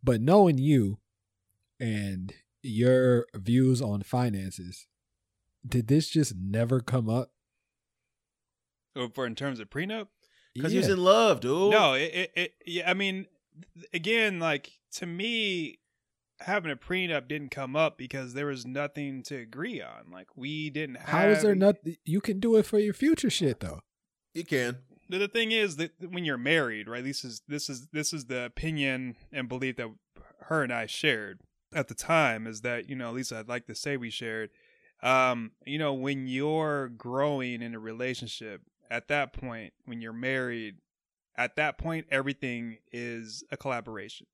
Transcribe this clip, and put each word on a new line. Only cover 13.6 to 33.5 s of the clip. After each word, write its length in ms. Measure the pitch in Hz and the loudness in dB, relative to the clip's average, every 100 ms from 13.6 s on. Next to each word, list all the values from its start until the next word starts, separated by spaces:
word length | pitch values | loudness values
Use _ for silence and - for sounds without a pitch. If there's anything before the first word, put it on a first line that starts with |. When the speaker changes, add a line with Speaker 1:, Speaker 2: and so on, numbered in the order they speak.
| 170 - | -20 -20
Speaker 2:
th-, 120 | 175 | -8
again, 460 | 175 170 226 214 185 | -4 0 2 2 2
like, 320 | 165 143 - _ _ | 0 -2 -4 _ _
to 120 | - 175 | -12 -8
me, 760 | 170 214 233 208 180 156 - _ _ _ _ _ _ | -6 -2 -2 -2 -2 -4 -10 _ _ _ _ _ _
having 300 | - 202 165 | -4 -2 -2
a 40 | 135 | -8
prenup 500 | - 185 180 151 127 | -4 -4 -2 -2 -4
didn't 220 | 151 143 | -8 -8
come 260 | 143 131 143 | -8 -4 0
up 220 | 160 - | 0 -2
because 360 | 127 139 127 123 | -10 -8 -8 -6
there 100 | 147 | -6
was 200 | 135 120 | -6 -8
nothing 560 | 131 147 147 143 135 | -6 -6 -6 -8 -8
to 120 | 123 139 | -10 -12
agree 440 | 113 120 202 185 | -12 -10 -8 -8
on. 300 | 71 55 58 | -10 -16 -20
Like, 160 | 90 92 - | -20 -20 -12
we 340 | 131 151 156 | -6 -4 -4
didn't 260 | 147 151 123 | -4 -6 -8
have 140 | - | -2
Speaker 1:
How 180 | 156 202 | 4 6
is 140 | 208 | 6
there 140 | 214 190 | 6 6
nothing? 420 | 196 202 160 170 - | 6 4 -4 -8 -2
You 160 | 175 | -2
can 180 | - 196 | 0 0
do 160 | 226 220 | 4 4
it 80 | - | 6
for 120 | 214 | 2
your 140 | 208 | 2
future 360 | - 277 320 247 | 2 2 4 2
shit, 300 | - 151 117 | 2 0 -2
though. 220 | 85 78 _ _ _ _ _ | -8 -10 _ _ _ _ _
Speaker 3:
You 120 | 160 170 | -10 -2
can. 320 | 139 123 127 _ _ _ | 0 0 -4 _ _ _
Speaker 2:
The, 80 | 180 | -4
the 100 | 202 | -2
thing 240 | 226 220 | 0 0
is 240 | 226 208 147 | 2 0 -2
that 140 | 160 _ 175 | -6 _ -10
when 120 | 180 165 | -4 -2
you're 120 | 127 | -2
married, 500 | 127 160 131 107 104 | 2 2 2 -4 -8
right? 160 | 120 | -8
This 220 | 131 135 127 | -6 -8 -10
is, 160 | 110 - | -14 -10
this 220 | 147 - | -8 -8
is, 180 | 127 143 | -10 -8
this 260 | 151 151 | -4 -4
is 120 | 160 123 | -6 -6
the 200 | 127 123 | -6 -6
opinion 720 | - 160 160 139 131 127 117 - | -6 -4 -2 -2 -2 -6 -10 -12
and 180 | 147 123 | -10 -6
belief 260 | 127 131 123 | -4 -4 -6
that 120 | 117 104 _ - - _ | -10 -12 _ -20 -20 _
her 180 | - 160 | -4 -2
and 80 | 131 | 0
I 140 | 120 110 | -2 -6
shared 560 | - 156 117 104 95 _ _ _ | -2 0 0 -4 -14 _ _ _
at 160 | 160 135 | -6 -4
the 60 | 120 | -6
time, 520 | - 165 143 113 113 | 2 4 4 0 -6
is 140 | 107 | -8
that, 260 | 123 120 120 | -6 -6 -6
you 60 | 131 | -8
know, 140 | 120 | -6
at 40 | 120 | -6
least 180 | 127 | -8
I'd 160 | 113 | -10
like 160 | 110 | -8